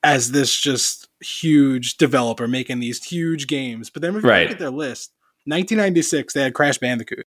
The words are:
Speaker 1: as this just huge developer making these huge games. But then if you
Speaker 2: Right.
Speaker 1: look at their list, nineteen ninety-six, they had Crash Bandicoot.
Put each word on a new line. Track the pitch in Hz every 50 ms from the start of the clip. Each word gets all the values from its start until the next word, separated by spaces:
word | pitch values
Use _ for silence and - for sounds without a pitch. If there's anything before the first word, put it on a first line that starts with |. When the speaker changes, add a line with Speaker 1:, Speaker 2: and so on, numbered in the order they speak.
| -
Speaker 1:
as | 147 143 131 120 117 127
this | 143 135 123 - -
just | - 147 135 117 - - - - - _ _ _
huge | - - - - - 160 151 147 139 135 131 127 123 120 - _
developer | 160 135 120 135 123 117 113 113 120 117
making | 123 131 127 - 127 123
these | 120 120 120 - -
huge | - 175 170 165 165 165 156 139 131
games. | 156 139 135 127 117 113 110 -
But | _ 151
then | 156 170 196
if | 214 214
you | 123
Speaker 2:
Right. | 107 92 85
Speaker 1:
look | - 233
at | -
their | 175 139
list, | 127 143 147 151 147 - - - _ _ _ _ _ _ _
nineteen | 143 151 170 185 196 220
ninety-six, | 220 208 196 180 170 156 - 170 147 131 - -
they | 147 139
had | 131 120
Crash | - 147 143 139 -
Bandicoot. | - 123 127 117 110 - - - 117 _